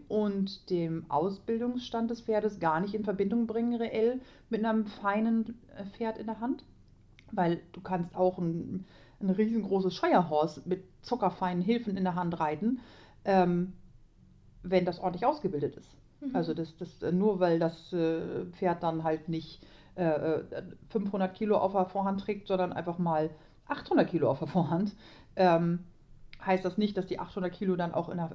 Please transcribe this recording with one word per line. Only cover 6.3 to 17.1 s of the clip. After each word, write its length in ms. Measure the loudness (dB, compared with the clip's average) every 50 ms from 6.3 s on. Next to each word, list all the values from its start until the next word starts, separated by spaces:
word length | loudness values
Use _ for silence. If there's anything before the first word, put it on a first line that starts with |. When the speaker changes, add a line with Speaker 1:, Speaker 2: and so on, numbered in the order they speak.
| -6 -6
Speaker 1:
Hand. 240 | -4 -4 -4 -6 -8 -20 -20 -20 -20 -20 -20 -20 -20 -20 -20 -20 -14 -6
Weil 300 | 0 2 2 2 2 0 -4 -12
du 80 | -16 -12
kannst 340 | -6 -4 -2 -2 -2 -4 0
auch 220 | 2 2 2 2
ein, 480 | 2 -2 -2 -2 -2 -4 -6 -6 -8 -8 -10 -20 -20 -20 -20 -10 -4
ein 80 | 0 0
riesengroßes 640 | 4 4 4 2 2 0 0 0 0 2 2 0 0
Shire 340 | 0 2 4 4 4 4 4
Horse 320 | 2 2 2 2 -2 -6 -4
mit 180 | -4 -4 -6 -6 -18 -20 -12
zuckerfeinen 600 | -6 -4 -2 0 0 0 0 0 -4 -2 0 0
Hilfen 340 | 2 2 0 0 0 -4 -2
in 80 | -2 0
der 120 | 0 0
Hand 220 | 0 -2 -2 -2 0
reiten, 400 | -2 -2 -2 0 -2 -2 -2 -2 -6 -16 -20 -20 -20 -20 -16 -6 0
ähm, 500 | 4 4 6 6 4 4 0 0 -2 -6 -14 -20 -20 -20 -20 -20 -20 _ -20 -20 -20 -20 -20 -20 -20 -20 -12 -4
wenn 200 | 2 2 2 2
das 160 | 2 -2 -2
ordentlich 260 | -4 -4 -2 2 2
ausgebildet 520 | 2 2 2 -2 -2 -2 -2 -2 -4 -4
ist. 180 | -8 -20 -20 -20 -20 -20 -20 _ -10
Speaker 2:
Mhm. 140 | -8 -4 -2
Speaker 1:
Also 180 | -2 -2 -2 -2
das, 220 | -4 -6 -8 -8
das, 240 | -12 -14 -12 -10 -6
äh, 100 | -2 0